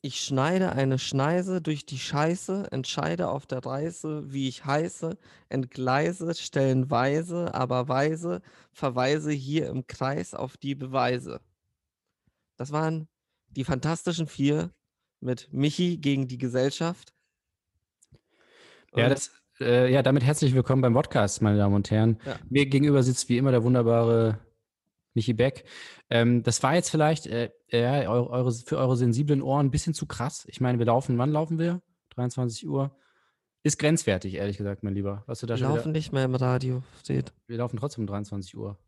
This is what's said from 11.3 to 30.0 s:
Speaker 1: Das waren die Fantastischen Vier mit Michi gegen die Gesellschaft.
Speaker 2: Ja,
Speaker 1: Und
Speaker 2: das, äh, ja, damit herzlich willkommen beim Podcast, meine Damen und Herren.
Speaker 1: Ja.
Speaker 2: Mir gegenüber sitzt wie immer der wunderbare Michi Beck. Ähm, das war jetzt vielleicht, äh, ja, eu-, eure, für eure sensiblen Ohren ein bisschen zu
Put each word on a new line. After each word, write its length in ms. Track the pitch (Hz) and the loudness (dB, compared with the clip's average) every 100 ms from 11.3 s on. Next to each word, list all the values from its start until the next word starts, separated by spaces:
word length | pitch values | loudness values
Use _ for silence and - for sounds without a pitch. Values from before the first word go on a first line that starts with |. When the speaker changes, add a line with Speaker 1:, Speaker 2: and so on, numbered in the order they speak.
| 60 _ _ _ _ _ _ _ _ _ _ _ _ | -14 _ _ _ _ _ _ _ _ _ _ _ _
Speaker 1:
Das 160 | 135 | -6
waren 360 | 147 160 160 156 _ _ _ _ | -2 0 -2 -8 _ _ _ _
die 140 | - | -8
Fantastischen 640 | 131 131 147 165 - 170 156 | -2 -2 -2 -2 -4 -4 -4
Vier 440 | - 139 151 175 _ _ _ _ _ | 0 2 2 -2 _ _ _ _ _
mit 320 | 127 123 - | -6 -6 -6
Michi 460 | 135 147 151 180 165 | -2 -2 2 -2 0
gegen 300 | 147 139 127 | 0 0 -2
die 100 | 127 | -4
Gesellschaft. 720 | 127 123 135 - 165 175 - _ _ _ _ _ _ _ _ _ _ - _ _ _ _ - - _ | -2 0 0 0 -6 -6 -14 _ _ _ _ _ _ _ _ _ _ -20 _ _ _ _ -20 -20 _
Speaker 2:
Ja, 100 | - | 2
Speaker 1:
Und 60 | 120 | 4
Speaker 2:
das, 200 | 139 - _ _ _ | 4 -2 _ _ _
äh, 320 | - 123 127 | 2 4 6
ja, 100 | 135 | 6
damit 220 | 135 139 | 6 4
herzlich 300 | 127 151 143 | 4 4 4
willkommen 260 | 131 - 131 | 4 4 4
beim 140 | 127 | 6
Podcast, 480 | 117 - - 104 - | 4 2 2 2 2
meine 160 | 107 104 | 4 4
Damen 160 | 101 | 4
und 160 | 101 101 | 4 2
Herren. 280 | 107 113 110 | 4 4 2
Speaker 1:
Ja. 140 | - - - | -4 -10 0
Speaker 2:
Mir 160 | 135 | 2
gegenüber 380 | 139 135 147 143 | 4 4 4 4
sitzt 260 | 127 127 - | 4 0 0
wie 80 | 123 | 2
immer 140 | 135 | 4
der 140 | 123 | 4
wunderbare 760 | 117 127 113 117 117 113 113 107 - _ _ _ _ _ _ | 4 4 4 4 4 4 4 0 -8 _ _ _ _ _ _
Michi 200 | 117 110 | -2 -2
Beck. 300 | 110 127 - - - - - _ | 2 0 0 -20 -20 -20 -20 _
Ähm, 360 | 117 117 120 | 2 4 4
das 180 | 117 117 | 2 0
war 120 | 131 | 2
jetzt 140 | 165 175 | 2 0
vielleicht, 360 | 160 151 156 - | 2 2 2 -4
äh, 240 | 117 120 _ _ | -6 -6 _ _
ja, 400 | 120 120 143 98 | 0 2 2 2
eu-, 200 | 120 120 | 0 0
eure, 240 | 123 127 | 0 0
für 260 | 117 - 151 | -2 -4 0
eure 180 | 131 123 | 2 2
sensiblen 460 | 123 113 147 139 | 2 2 2 0
Ohren 240 | 135 139 139 | 2 2 2
ein 40 | |
bisschen 220 | 135 - | 0 -4
zu 140 | 156 | -6